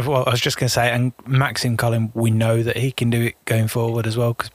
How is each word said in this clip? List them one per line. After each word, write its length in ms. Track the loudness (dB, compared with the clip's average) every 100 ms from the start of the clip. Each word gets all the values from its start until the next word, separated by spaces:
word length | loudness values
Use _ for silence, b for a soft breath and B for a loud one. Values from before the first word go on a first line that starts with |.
| -2
well, 180 | 0 0
I 40 |
was 100 | 0
just 180 | -2 -2
gonna 100 | 0
say, 220 | 2 2
and 220 | 2 -2 -4 -2
Maxim 500 | 0 0 -2 -2 0
Colin, 360 | 0 0 -2
we 160 | 0 2
know 320 | 2 2 2
that 140 | 0 -2
he 160 | -2
can 180 | 0 0
do 100 | 0
it 120 | -2 -4 -2
going 200 | 0 0
forward 380 | 0 -2 0 -2
as 100 | 0
well, 180 | 0
'cause, 160 | -2 -6